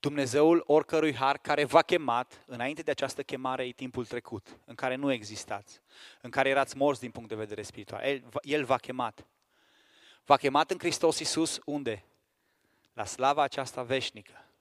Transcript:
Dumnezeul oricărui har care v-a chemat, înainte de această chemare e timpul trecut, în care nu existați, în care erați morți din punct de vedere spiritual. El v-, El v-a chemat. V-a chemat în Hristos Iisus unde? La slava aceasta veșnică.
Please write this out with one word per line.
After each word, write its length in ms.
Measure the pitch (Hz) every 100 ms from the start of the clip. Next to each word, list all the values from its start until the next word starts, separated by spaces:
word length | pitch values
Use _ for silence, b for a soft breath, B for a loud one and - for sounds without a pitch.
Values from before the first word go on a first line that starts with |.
Dumnezeul 600 | 143 147 135 131 156 170 -
oricărui 480 | 147 151 160 156
har 240 | 120 135 143
care 260 | - 147
v-a 180 | 143 151
chemat, 640 | - 180 139 120 127 - _
înainte 360 | 123 127 151
de 80 | 156
această 320 | 139 135 -
chemare 440 | 139 131 131 131 127
e 60 |
timpul 340 | 123 131 127 120
trecut, 520 | 120 - 110 - -
în 100 | -
care 200 | 123 131
nu 180 | 127 143
existați, 680 | 123 104 104 - 101 - - _ B B B
în 100 | 123
care 180 | 135 135
erați 280 | 135 135 135
morți 240 | 139 135
din 100 | 123
punct 180 | 117 113
de 60 |
vedere 280 | 110 107 104
spiritual. 400 | 104 - 101 107
El 180 | 135 139
v-, 160 | 120 143
El 220 | 143 147
v-a 140 | 127 127
chemat. 480 | - 127 120 - - _ _ b b b b b b b
V-a 120 | - 139
chemat 340 | 139 139 160
în 80 | 180
Hristos 400 | 170 151 165 151
Iisus 420 | 151 - 160 -
unde? 400 | - 147 127 104 _ _ _ _ _ _ _ _ _
La 120 | -
slava 380 | 101 - 131 143
aceasta 400 | 139 - 131 -
veșnică. 680 | 120 131 123 113 - - - _